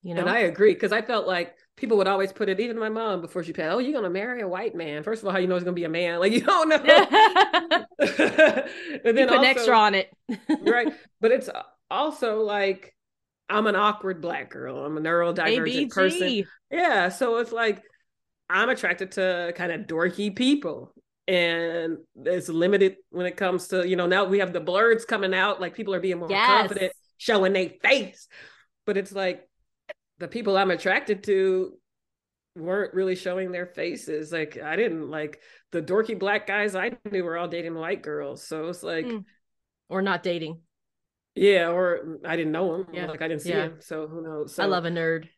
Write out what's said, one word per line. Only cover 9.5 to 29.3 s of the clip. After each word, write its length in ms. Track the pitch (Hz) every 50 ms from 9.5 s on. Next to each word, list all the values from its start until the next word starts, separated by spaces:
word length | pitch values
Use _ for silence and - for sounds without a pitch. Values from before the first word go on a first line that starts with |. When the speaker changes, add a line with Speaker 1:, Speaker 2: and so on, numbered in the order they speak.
| 269 247 233 226 247
Speaker 1:
on 180 | 226 214 214 202
it. 180 | 190 190 - - _ _ -
<laughs> 100 | 233 196 - - 320 277
Speaker 2:
Right. 320 | - - 226 240 240 302 - - - - _ _
But 120 | - 226 240
it's 160 | 269 214 196 - - - - _ _ _ _
also 520 | - 202 277 311 285 - 262 233 214 214 220
like, 520 | 208 208 208 196 196 190 190 - - _ _ _ _ _ _ _ _ _ _ _ _
I'm 180 | 196 208 220
an 80 | 220 190
awkward 440 | 185 208 214 208 208 - 190 185 165
Black 300 | 165 170 156 147 135 -
girl. 340 | - - 131 127 131 139 139
I'm 120 | 147 156
a 40 | 156
neurodivergent 600 | 156 160 170 175 175 175 165 - 165 - 220 254
Speaker 1:
A 40 | -
B 200 | 226 247 262 294
G. 20 |
Speaker 2:
person. 580 | 247 - 190 185 190 - 359 - 277 247 208 196 - - _ _ _
Yeah. 380 | - 339 359 339 254 202 175 180
So 300 | 185 - 269 240 226 226
it's 140 | 240 226 226
like, 300 | 226 233 220 208 190 - _ _ _ _ _ _ _ _ _ _ _ _ _
I'm 180 | 175 190 220 240
attracted 440 | 262 254 - 180 175 175 190 185 -
to 400 | 202 190 185 180 175 175 170 170
kind 160 | - 175 175 170
of 100 | 160 -
dorky 520 | - 165 160 170 185 180 - 208 208 190
people. 600 | 214 247 262 294 285 - 165 147 - - - _ _ _ _ _ _ _
And 720 | - 190 175 175 170 165 170 170 170 165 170 165 165 165 - - _ _ - 135
it's 240 | 151 180 180 - -
limited 480 | 165 165 170 185 202 196 196 190 190 - - _
when 160 | - 175 180
it 100 | 180 175
comes 320 | - 202 185 180 175 175 -
to, 180 | - 185 180
you 100 | 180 185
know, 100 | 180 180
now 180 | 175 185 196 202
we 140 | 185 190 202
have 140 | 190 180 -
the 80 | 175
blurs 440 | 156 165 180 196 220 233 226 220 226
coming 300 | - 233 208 196 185 185
out, 260 | 185 185 208 202 190
like 140 | 185 175 -
people 200 | - 220 190 196
are 60 | 180
being 180 | 170 190 180 170
more 120 | 175 160
Speaker 1:
Yes. 160 | 185 196 220
Speaker 2:
confident, 460 | 247 262 240 214 185 202 208 185 185 - _ _ _ _ _
showing 340 | - - 226 202 190 185 196
their 180 | 185 185 - - - -
face. 460 | 226 269 277 208 185 - - - _ - - - - - _ _ _ _ _ _
But 100 | - 202
it's 160 | 196 190 190 202
like, 320 | 196 190 185